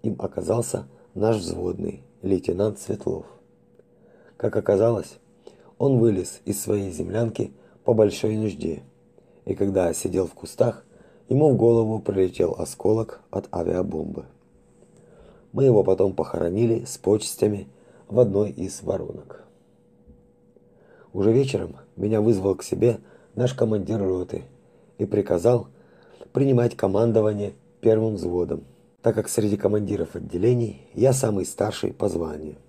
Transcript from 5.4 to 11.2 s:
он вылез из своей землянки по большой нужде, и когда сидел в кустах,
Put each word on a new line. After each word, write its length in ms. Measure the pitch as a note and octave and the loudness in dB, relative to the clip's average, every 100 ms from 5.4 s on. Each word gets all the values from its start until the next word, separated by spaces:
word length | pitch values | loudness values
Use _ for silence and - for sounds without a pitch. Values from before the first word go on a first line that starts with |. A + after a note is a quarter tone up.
| - - - _ | -20 -20 -20 _
он 220 | C#3 B2+ | 2 4
вылез 400 | A2+ F#2+ F2 - - | 4 2 -4 -10 -8
из 160 | G2+ | -6
своей 300 | - G2+ G2 | -2 -4 -4
землянки 600 | E2+ F2 G#2 A#2 - G#2 - - _ | -8 -6 -2 -2 -4 -8 -10 -20 _
по 100 | - | 0
большой 440 | A2 G#2+ - G#2+ G#2+ | 4 4 2 -4 -2
нужде, 460 | G#2+ - E2 D2+ - _ _ _ _ _ | -4 -4 -6 -8 -12 _ _ _ _ _
и 120 | - - | -8 -2
когда 380 | G2+ F#2+ F2 | 0 2 0
сидел 340 | E2 F#2 F2 F2 | -2 -2 -2 -4
в 60 | |
кустах, 520 | - - - A#2+ - _ - - - | -6 -18 0 0 0 _ -20 -20 -20